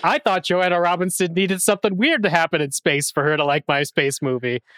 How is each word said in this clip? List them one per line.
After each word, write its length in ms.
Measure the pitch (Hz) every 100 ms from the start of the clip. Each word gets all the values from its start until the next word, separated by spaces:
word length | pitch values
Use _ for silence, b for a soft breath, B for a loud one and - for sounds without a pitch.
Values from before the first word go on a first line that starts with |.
"I 180 | 170 294
thought 260 | 220 185 -
Joanna 340 | 180 180 175
Robinson 540 | 175 175 185 - 180
needed 280 | 170 190 190
something 360 | - 202 214 185
weird 260 | 277 311
to 60 | 202
happen 320 | 170 165 165
in 100 | 143
space 400 | - 170 143 143
for 120 | -
her 120 | 143 151
to 80 |
like 220 | 143 151 -
my 160 | 143
space 380 | 143 - 151 135
movie." 400 | 135 127 123 123 -